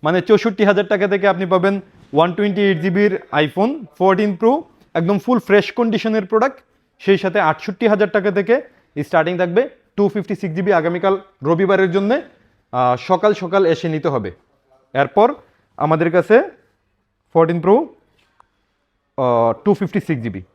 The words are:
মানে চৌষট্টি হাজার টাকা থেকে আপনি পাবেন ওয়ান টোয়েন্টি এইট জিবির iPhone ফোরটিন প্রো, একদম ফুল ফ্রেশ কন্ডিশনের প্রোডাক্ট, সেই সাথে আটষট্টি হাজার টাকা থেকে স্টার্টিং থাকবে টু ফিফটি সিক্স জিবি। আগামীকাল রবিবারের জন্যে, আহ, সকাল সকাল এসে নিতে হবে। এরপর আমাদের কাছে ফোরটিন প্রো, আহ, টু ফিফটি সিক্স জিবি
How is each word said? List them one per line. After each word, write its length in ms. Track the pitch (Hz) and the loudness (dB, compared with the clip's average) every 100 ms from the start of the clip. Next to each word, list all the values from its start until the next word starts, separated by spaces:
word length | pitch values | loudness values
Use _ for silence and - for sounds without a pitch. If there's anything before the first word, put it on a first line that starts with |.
| 151 | 0
মানে 160 | 180 | -2
চৌষট্টি 420 | 175 214 233 190 208 | 2 2 2 0 2
হাজার 180 | 196 196 | 2 0
টাকা 140 | 214 196 | -2 0
থেকে 120 | 196 196 | 0 0
আপনি 120 | 180 185 | 0 0
পাবেন 220 | 185 190 196 - _ _ 143 | 0 0 -4 -8 _ _ 0
ওয়ান 140 | 170 175 | 0 0
টোয়েন্টি 240 | 208 196 202 | -2 0 0
এইট 120 | 180 | 0
জিবির 300 | 180 185 208 190 - 147 151 | 0 2 0 0 -6 -2 -2
iPhone 280 | - 220 302 208 _ | 0 -2 -4 -12 _
ফোরটিন 340 | 185 185 208 180 | 0 2 -2 0
প্রো, 120 | 226 285 - _ _ - | 0 0 -4 _ _ -4
একদম 180 | 165 196 | -2 -2
ফুল 160 | - 247 - | 0 -2 2
ফ্রেশ 240 | 202 - - | 2 2 -2
কন্ডিশনের 480 | 233 220 226 220 202 | -2 -2 -2 -4 -2
প্রোডাক্ট, 260 | 220 262 269 _ _ _ _ | 0 0 -4 _ _ _ _
সেই 140 | - 196 | 0 0
সাথে 160 | 190 185 165 | 2 0 0
আটষট্টি 360 | 156 - 190 233 | 0 -6 -2 0
হাজার 160 | 202 202 220 | 2 2 0
টাকা 140 | 196 196 | 0 -2
থেকে 180 | 196 240 - _ _ - 147 | 0 -2 -2 _ _ -10 -2
স্টার্টিং 260 | 170 156 180 | 0 0 -2
থাকবে 200 | 180 175 277 - _ - | 0 0 -2 -6 _ -2
টু 60 | 202 | -2
ফিফটি 220 | 208 180 208 | -2 -6 -6
সিক্স 140 | 190 160 | -6 -4
জিবি। 140 | 190 185 | 0 0
আগামীকাল 340 | 160 175 190 190 - _ | 0 -2 -2 -2 -6 _
রবিবারের 480 | 139 170 190 190 190 180 | -2 0 2 2 2 0
জন্যে, 200 | 196 269 | 0 -2
আহ, 760 | - _ _ _ _ 123 123 123 - | -4 _ _ _ _ -2 0 0 0
সকাল 220 | 185 214 | 0 2
সকাল 280 | 208 180 196 185 | 0 -2 0 2
এসে 140 | 160 165 156 | 0 -2 -4
নিতে 140 | 156 | -2
হবে। 160 | 135 98 85 _ _ _ _ _ | -4 -6 -14 _ _ _ _ _
এরপর 340 | 127 143 - 226 285 _ _ _ - | -2 0 2 0 0 _ _ _ -6
আমাদের 320 | 151 160 165 175 | -2 0 0 0
কাছে 200 | 160 220 381 - _ _ _ _ _ _ _ | 4 2 2 -10 _ _ _ _ _ _ _
ফোরটিন 260 | 165 160 175 | 0 0 0
প্রো, 120 | 160 220 | 2 2
আহ, 1700 | 330 - _ _ _ _ _ _ _ _ _ _ _ - 127 120 117 113 | 2 -12 _ _ _ _ _ _ _ _ _ _ _ -6 0 2 0 0
টু 80 | 208 196 | -2 -2
ফিফটি 200 | 190 - - | -2 -6 -4
সিক্স 140 | 147 113 | -6 -6
জিবি 160 | 98 92 | -10 -16